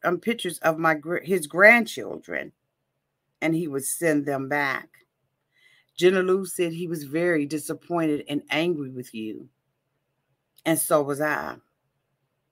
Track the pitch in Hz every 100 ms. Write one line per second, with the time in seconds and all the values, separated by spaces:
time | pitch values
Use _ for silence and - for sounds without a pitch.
0 | 165 175 214 240 180 165 160 160 165 156
1 | 156 175 156 190 147 170 202 240 220 -
2 | 98 80 82 78 69 - _ _ _ _
3 | _ _ _ - 156 160 151 135 135 -
4 | 165 147 143 135 135 147 139 131 - _
5 | _ _ _ _ _ _ _ _ _ -
6 | 175 190 185 190 185 - 175 165 175 165
7 | 143 156 175 165 143 151 - 120 - 170
8 | 160 147 - 143 - 143 170 156 135 131
9 | 123 110 110 107 127 _ _ _ _ _
10 | _ _ _ _ _ _ 160 156 - 156
11 | 143 139 151 147 76 117 _ _ _ _
12 | _ _ _ _ _